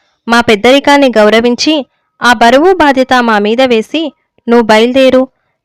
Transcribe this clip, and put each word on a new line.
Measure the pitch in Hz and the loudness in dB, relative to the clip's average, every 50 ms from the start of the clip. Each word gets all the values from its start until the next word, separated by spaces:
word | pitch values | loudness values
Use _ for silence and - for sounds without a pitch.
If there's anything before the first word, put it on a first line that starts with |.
| _ _ _ _ _ - | _ _ _ _ _ -2
మా | 233 240 | -2 0
పెద్దరికాన్ని | 233 - 226 202 196 240 262 285 269 294 285 285 285 262 | 0 0 -2 0 2 2 0 2 2 2 2 2 2 0
గౌరవించి | 226 220 214 214 214 226 226 240 240 233 - 302 311 302 247 - _ _ _ _ _ _ - | 0 0 0 2 2 0 0 -2 -2 -2 -4 -4 -4 -4 -6 -10 _ _ _ _ _ _ -2
ఆ | 240 247 | -2 0
బరువు | 220 233 233 240 269 311 370 392 | 2 2 2 2 2 2 2 2
బాధ్యత | 359 320 294 269 262 262 - 262 | 2 0 0 0 0 -2 -2 -2
మా | 254 240 226 220 208 | -2 0 -2 -2 -2
మీద | 202 208 226 233 | -2 -2 -2 -2
వేసి | 269 254 247 220 214 - - 302 330 285 - _ _ _ _ _ _ - | -2 0 -2 -2 -4 -4 -8 -8 -8 -8 -10 _ _ _ _ _ _ -2
నువ్వు | 233 240 233 | 0 0 2
బయలుదేరు," | 214 220 214 226 247 247 269 262 262 254 254 262 254 _ _ _ _ _ _ | 2 2 0 0 0 0 2 2 2 2 0 -2 -4 _ _ _ _ _ _